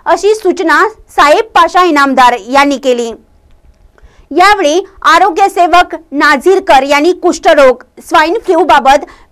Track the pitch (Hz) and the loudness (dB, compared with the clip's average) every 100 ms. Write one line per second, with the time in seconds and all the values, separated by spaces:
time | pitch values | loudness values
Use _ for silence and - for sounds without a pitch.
0 | - 339 392 440 370 - 330 302 427 - | -4 -2 0 -2 -2 -2 0 0 -2 -6
1 | - - 294 349 440 381 330 359 359 294 | -10 -2 0 0 0 0 0 0 0 0
2 | 269 262 247 233 208 269 285 269 277 240 | 0 2 2 0 -2 -2 0 -2 -2 -4
3 | 233 220 _ _ _ _ _ _ _ _ | -4 -10 _ _ _ _ _ _ _ _
4 | - _ - 285 381 415 302 339 381 - | -20 _ -8 0 0 2 0 -2 -6 -6
5 | 277 330 392 330 392 392 339 349 359 320 | 0 2 0 0 -2 0 0 2 0 -6
6 | - 277 302 285 349 381 381 277 277 285 | -10 -4 -2 0 0 0 2 2 2 0
7 | 320 359 349 339 370 302 269 - - - | 0 -2 -2 -2 0 2 2 0 -6 -20
8 | - 330 320 440 - 330 320 302 262 285 | -4 -2 0 -4 -2 -2 2 2 2 0
9 | 359 - - | -2 -20 -10